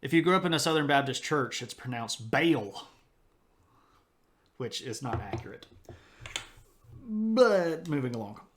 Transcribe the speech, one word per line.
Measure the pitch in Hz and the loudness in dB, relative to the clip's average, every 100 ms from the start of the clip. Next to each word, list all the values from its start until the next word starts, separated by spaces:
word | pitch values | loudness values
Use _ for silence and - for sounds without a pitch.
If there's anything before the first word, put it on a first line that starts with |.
If | - | 2
you | 165 | 2
grew | 156 185 | 4 4
up | 185 | 2
in | |
a | 160 | 0
Southern | 156 156 147 | 2 2 4
Baptist | 143 135 123 | 4 2 -4
church, | - 151 123 - | -2 -2 -2 -4
it's | 117 | -10
pronounced | - 127 120 113 - 113 | -12 -10 -8 -6 -8 -2
Baal, | 131 165 147 104 - - _ _ _ _ _ _ _ _ _ _ _ _ _ _ _ _ _ | 2 4 4 0 -10 -18 _ _ _ _ _ _ _ _ _ _ _ _ _ _ _ _ _
which | 123 - | -10 -8
is | - 110 | -10 -8
not | 135 117 | -6 -6
accurate. | 104 - 104 104 - - _ - - - - - - - - _ _ - 247 | -6 -8 -10 -16 -18 -20 _ -20 -20 -20 -12 -12 -12 -20 -20 _ _ -20 -8
But | 214 220 226 247 202 170 160 165 | -4 0 6 6 6 4 0 -2
moving | 147 127 120 | -2 -2 -4
along. | 104 110 - | -8 -12 -20